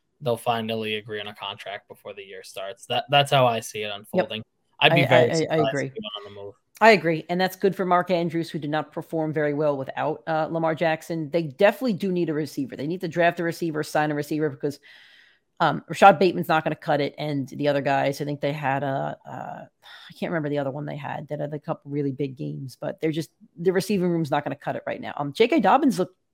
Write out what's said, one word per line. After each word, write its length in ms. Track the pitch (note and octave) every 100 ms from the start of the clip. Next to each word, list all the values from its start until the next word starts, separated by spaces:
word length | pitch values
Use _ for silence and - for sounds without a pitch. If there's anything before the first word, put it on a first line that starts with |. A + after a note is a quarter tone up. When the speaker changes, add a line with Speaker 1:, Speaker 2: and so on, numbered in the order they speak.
| _ _
Speaker 1:
they'll 160 | A#2+
finally 600 | A#2 A#2+ A#2 A2 A2+ A2
agree 260 | G#2+ A2 G#2+
on 60 | G#2
a 60 |
contract 540 | G#2 G2+ G#2+ G2 G#2 -
before 260 | - G#2+
the 100 | G2+
year 200 | G2 F#2+
starts. 420 | - G2+ G2 G2 -
That, 180 | A#2+ -
that's 220 | C#3+ C#3
how 160 | C#3 B2+
I 140 | A2+
see 220 | - G#2+
it 40 | G#2
Speaker 2:
Yep. 120 | G2+
Speaker 1:
unfolding. 440 | - F#3 - A2 - _ _ -
I'd 140 | D3+
be 100 | E3
Speaker 2:
I, 20 | B2
Speaker 1:
very 240 | B2+ -
Speaker 2:
I, 20 |
I, 20 |
I 20 | E3
Speaker 1:
surprised 320 | D3+ D#3+ D3+
Speaker 2:
agree. 160 | C#3
Speaker 1:
if 80 | C3+
he 60 | -
went 260 | G#3+ - -
on 60 |
the 80 | G#2
move. 120 | G3+ - _ -
Speaker 2:
I 80 | A3
agree, 320 | G3 D#3+ D#3 -
and 100 | F3+
that's 160 | F#3
good 200 | - G3
for 100 | F#3+
Mark 240 | F#3 F3+ F3
Andrews, 400 | F3 E3+ E3 D#3+
who 80 | D#3+
did 140 | D3
not 200 | D#3 -
perform 400 | E3+ - E3 D#3
very 220 | D3+ D3
well 240 | C#3+ D3+ C#3+
without, 460 | C3 B2+ C#3 D3+
uh, 220 | - D#3+ D#3
Lamar 240 | E3 D#3+
Jackson. 560 | D#3 E3 D#3+ - E3 D3
They 140 | E3+
definitely 500 | D#3 - G3+ A#3 C4
do 180 | F3 G3
need 180 | F3+ D#3+
a 40 |
receiver. 420 | D3+ D3 - A#2+
They 120 | G2+ C#3+
need 140 | F3+
to 60 | E3+
draft 320 | E3 E3+ E3+
a 40 |
receiver, 400 | E3+ E3 E3+ D3+
sign 260 | D3+ D#3 D3+
a 60 |
receiver, 340 | D3 D3 D3+ D3+
because, 300 | C3 D3 C#3 - - - - _ _ _ -
um, 240 | D#3+ D3+ -
Rashad 300 | D#3+ G3+ D3+
Bateman's 300 | F#3 F3 E3+
not 160 | D#3+
gonna 120 | D#3
cut 240 | D#3 - D3
it, 140 | C#3+ -
and 280 | D3+ C#3+ C3
the 180 | - C#3+
other 140 | C#3+
guys, 380 | C#3+ C3+ C#3 C#3
I 60 |
think 160 | D3 C#3+
they 100 | C#3+
had 300 | D3+ C3+ C#3
a, 340 | C#3 C3+ D3 - C#3+
uh, 360 | B2+ - - - _ - - -
I 40 | -
can't 120 | E3+
remember 180 | E3+ D3
the 80 | C#3+
other 140 | C3+
one 160 | D3 D3
they 80 |
had 320 | D3 C3+ C#3+ D3
that 120 | D3
had 140 | D3
a 60 | D3+
couple 320 | - D3+ C#3+
really 200 | C#3+ C#3
big 240 | C3+ C#3+
games, 400 | C3 D3 D3 C3+ -
but 180 | D3 -
they're 120 | D#3+
just, 180 | D3+ D3+ _ -
the 160 | - F3
receiving 380 | F3+ F3+ G3+ F3+
room's 220 | E3+ D3
not 120 | D3
gonna 120 | C#3
cut 200 | B2+ D3+
it 60 | B2 -
right 120 | A#2+
now. 140 | A2 -
Um, 160 | C#3+
J 140 | - A#3+
K 120 | E4
Dobbins 400 | G3 C4 D4 F3
looked 180 | F3+ _ _